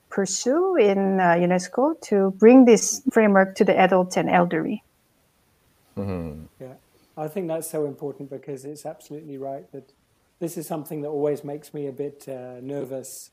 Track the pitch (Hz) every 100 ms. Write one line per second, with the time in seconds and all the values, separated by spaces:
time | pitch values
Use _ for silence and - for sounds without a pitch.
0 | _ - 196 - 240 320 381 339 208 196
1 | 196 190 180 170 175 180 185 - 294 320
2 | - 202 190 190 220 262 240 202 - -
3 | 254 226 214 196 196 190 196 196 185 190
4 | 180 185 170 180 175 160 160 214 _ _
5 | _ _ _ _ _ _ _ _ _ 101
6 | 98 92 82 78 78 _ 127 143 _ _
7 | _ - 151 196 165 160 156 156 147 135
8 | 143 135 139 135 - 135 139 151 151 165
9 | - 151 156 135 135 139 - 139 127 _
10 | _ _ _ _ 165 170 151 160 147 156
11 | 147 143 147 143 143 151 - 151 143 123
12 | 143 139 135 127 127 123 131 143 131 131
13 | 117 - -